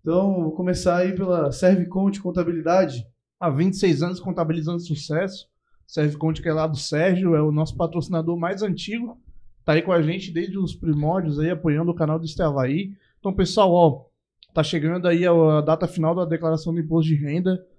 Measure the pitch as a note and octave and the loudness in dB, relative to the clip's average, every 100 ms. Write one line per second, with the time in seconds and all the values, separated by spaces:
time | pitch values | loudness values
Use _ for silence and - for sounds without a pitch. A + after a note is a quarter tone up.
0 | D#3+ F3 G3 F#3 D#3+ - F3+ F3+ F3+ F3 | 2 2 2 0 -2 -2 -2 0 2 2
1 | F#3 F#3 F#3+ F3 C#3+ C3+ F3+ F#3+ F3 F#3 | 2 0 0 0 0 2 4 4 2 0
2 | G3 G3 F3+ F3 E3+ E3+ D#3 F3+ F3 B2 | 0 -2 -4 -2 -2 -2 2 2 2 -2
3 | A2+ _ _ _ F3 C#3 F#3 F#3+ G3 C#3+ | -12 _ _ _ -2 0 0 2 2 2
4 | F3 F#3 F#3 F3+ D#3+ F3 D#3 F3 E3+ D3+ | 0 -4 -6 -4 -2 -2 -2 -6 -4 -8
5 | - D#3 G3 G3 - _ _ _ _ - | -4 -4 -4 -8 -20 _ _ _ _ -2
6 | D3+ D3 D#3 D#3 E3+ D#3 D#3+ D3 - D3+ | -2 0 -2 -2 -2 -2 -2 -4 -4 0
7 | F3+ F#3 F#3 D#3 D3+ D3+ D#3 - E3+ E3+ | 2 2 2 2 2 0 -2 -2 -4 -4
8 | - E3+ E3 E3+ E3+ F#3+ G#3 F3 - A#3 | -4 -2 -2 -2 -4 -4 -4 -4 -6 -8
9 | A#3+ - - - - - - D#3 F3 F3 | -8 -14 -20 -20 -20 -10 0 0 2 2
10 | D3+ F#3+ F#3+ E3 G3 F#3+ F3+ - E3 D3 | 2 -2 -6 -6 -6 -4 -6 -4 -2 0
11 | D3+ F#3 E3 D3 D#3+ F3 E3+ D3 E3+ F3 | 0 0 -2 -2 -2 -2 0 0 0 0
12 | D3+ D#3+ E3 - E3 C#3 B2+ D3+ G3 G3+ | 0 0 -4 -2 0 2 0 0 -4 -10
13 | _ _ G3 F#3+ F#3+ - G3 F3 E3 B2+ | _ _ -6 0 0 4 4 6 4 4
14 | - _ _ _ - - D3+ E3+ D3+ F3+ | -10 _ _ _ -8 -2 -2 0 -2 0
15 | F3+ E3+ F3 E3+ D#3 D3+ D3 D#3+ F3 - | 0 2 4 4 6 4 2 0 0 0
16 | D#3 F3 E3+ D#3+ E3 D#3+ D#3+ E3+ D#3 D#3+ | 0 0 -2 -2 0 -2 -2 -4 0 0
17 | D#3+ D3+ C#3+ D#3 F3+ F#3 - | 2 0 0 -2 -2 -2 -6